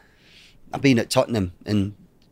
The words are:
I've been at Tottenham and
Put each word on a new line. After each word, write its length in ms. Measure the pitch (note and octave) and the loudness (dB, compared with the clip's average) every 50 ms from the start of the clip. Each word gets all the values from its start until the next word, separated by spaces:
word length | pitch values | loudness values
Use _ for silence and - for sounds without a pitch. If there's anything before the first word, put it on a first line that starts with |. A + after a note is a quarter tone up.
| _ _ _ _ _ _ - - - - _ - - - - | _ _ _ _ _ _ -20 -20 -20 -20 _ -20 -18 -12 -8
I've 80 | - | 0
been 180 | - C#3 B2+ A2+ | 2 2 4 4
at 100 | G#2 - | 2 0
Tottenham 420 | - C3 - - A#2 G#2+ F#2+ F2 - _ - | 0 0 0 0 0 -2 -2 -4 -6 _ -6
and 280 | - G#2+ G#2 F#2+ G#2 G2+ - - - _ _ _ _ | -2 -2 0 -2 -2 -6 -12 -20 -20 _ _ _ _